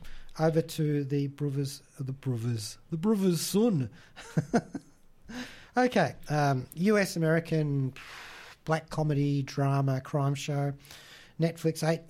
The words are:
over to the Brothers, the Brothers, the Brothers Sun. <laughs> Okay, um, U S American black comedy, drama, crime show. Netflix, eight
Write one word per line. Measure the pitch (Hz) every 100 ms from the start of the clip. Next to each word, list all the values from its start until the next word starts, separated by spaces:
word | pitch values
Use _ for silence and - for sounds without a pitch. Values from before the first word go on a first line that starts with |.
| - - - -
over | 160 160
to | 160 - 151 147
the | 139 143 143
Brothers, | 139 147 135 139 - - -
the | 131
Brothers, | 131 131 120 120 113 104 - -
the | 165
Brothers | 208 214 190 160
Sun. | - 196 233 170 117 - - - - - -
<laughs> | 240 - - - - - - - 240 247 - - 247
Okay, | 254 226 139 - -
um, | 151 143 131 127
U | 160 196 208
S | 190 170
American | 160 165 165 160 151 143 131 - - - - - - -
black | - 156 156
comedy, | - 156 143 143 143
drama, | 135 - 139 139 139 131
crime | 135 151 139
show. | 139 - 143 143 139 - - - - - -
Netflix, | 160 165 160 156 160
eight | 160 -